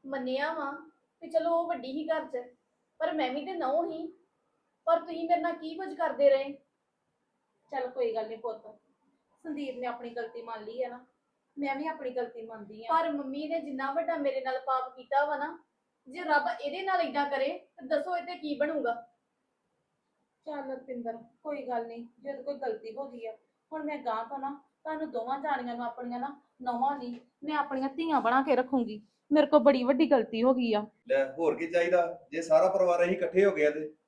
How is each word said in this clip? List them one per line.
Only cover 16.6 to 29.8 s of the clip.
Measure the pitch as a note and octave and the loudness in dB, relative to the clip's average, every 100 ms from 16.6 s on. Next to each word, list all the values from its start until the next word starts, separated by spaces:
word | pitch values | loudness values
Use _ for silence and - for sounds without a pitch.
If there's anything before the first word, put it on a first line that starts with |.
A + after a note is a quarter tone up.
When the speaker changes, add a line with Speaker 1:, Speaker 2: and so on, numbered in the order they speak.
Speaker 1:
ਇਹਦੇ | C#4+ F4 | -4 -4
ਨਾਲ | F#4+ F#4 | 0 2
ਏਦਾਂ | D#4 C#4 C#4+ | 2 0 0
ਕਰੇ, | C4+ C4+ | 0 0
ਤੇ | F4+ _ - C4 | -2 _ -18 -2
ਦੱਸੋ | D#4 F4+ F4 | -2 0 -4
ਇਹਦੇ | F4 F4+ | -4 -8
ਕੀ | D4+ B3+ | -6 -2
ਬਣੂਗਾ? | D4 D#4 A#3 A#3 - _ _ _ _ _ _ _ _ _ _ _ _ _ D#4 | -2 0 -2 -4 -8 _ _ _ _ _ _ _ _ _ _ _ _ _ -10
Speaker 2:
ਚੱਲ | C#4+ C4 | -8 -6
ਰੁਪਿੰਦਰ, | C4 - B3 A#3 A3+ - _ | -10 -8 -8 -6 -8 -14 _
ਕੋਈ | D4+ C#4+ | -8 -6
ਗੱਲ | B3 A#3+ A#3 | -4 -4 -4
ਨਹੀਂ, | A#3 A#3 _ | -10 -14 _
ਜੇ | C4+ | -10
ਉਹਦੇ | C4+ | -8
ਕੋਈ | C4+ | -8
ਗਲਤੀ | C#4+ C4 G#3+ A3+ A#3 | -6 -4 -6 -8 -10
ਹੋ | C4+ | -10
ਗਈ | A#3+ A3+ | -10 -12
ਆ, | A3 _ _ _ | -14 _ _ _
ਹੁਣ | D#4 | -8
ਮੈਂ | D4+ D4 | -6 -4
ਗਾਂਹ | A#3+ A3 A3+ | -4 -4 -4
ਤੋਂ | C#4 | -6
ਨਾ | C4+ C#4+ _ _ | -6 -8 _ _
ਤੁਹਾਨੂੰ | D#4 D#4 D#4 | -8 -6 -4
ਦੋਵਾਂ | A#3+ A#3 C#4 | -4 -4 -4
ਜਾਣੀਆਂ | D4+ C4+ A#3+ A#3+ | -2 -2 -4 -6
ਨੂੰ | A#3+ | -6
ਆਪਣੀਆਂ | A#3 B3 B3 | -6 -8 -6
ਨਾ | C#4 C#4+ _ _ | -6 -8 _ _
ਨਹੁੰਆਂ | B3 A#3+ C#4 C#4 | -4 0 0 0
ਨਹੀਂ, | B3 A#3 _ _ | -6 -12 _ _
ਮੈਂ | D4 D4+ | -4 -2
ਆਪਣੀਆਂ | C#4+ C4 C4+ | -2 -2 -4
ਧੀਆਂ | C4+ E4 C#4+ | -2 0 2
ਬਣਾ | A3 B3+ | 4 4
ਕੇ | C4+ B3+ | 4 2
ਰੱਖੂੰਗੀ। | B3+ C4+ A3 G#3+ - _ _ | 4 0 0 -6 -14 _ _
ਮੇਰੇ | D4+ D4 | 4 8
ਕੋਲ | D4+ | 8
ਬੜੀ | A#3+ C4 | 8 4